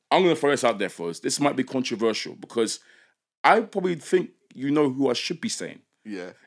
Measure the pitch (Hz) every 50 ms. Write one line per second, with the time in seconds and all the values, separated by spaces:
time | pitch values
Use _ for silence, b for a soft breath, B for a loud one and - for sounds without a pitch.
0 | _ _ 147 170 185 175 160 156 - 143 143 131 - 120 110 101 101 90 - -
1 | 85 85 82 - - 135 131 - 143 143 123 131 131 - - 131 123 - 120 98
2 | 117 113 107 - - - 78 - - - - 117 113 98 - b b b b b
3 | b b b b _ _ _ _ - 143 185 226 220 202 - 202 185 185 175 151
4 | - - 196 175 - - - _ _ _ - 131 131 139 143 151 151 135 127 135
5 | 139 127 120 - - - 185 156 - 110 - - 90 80 - - _ _ _ _
6 | _ 107 101 92 90 90 - _ _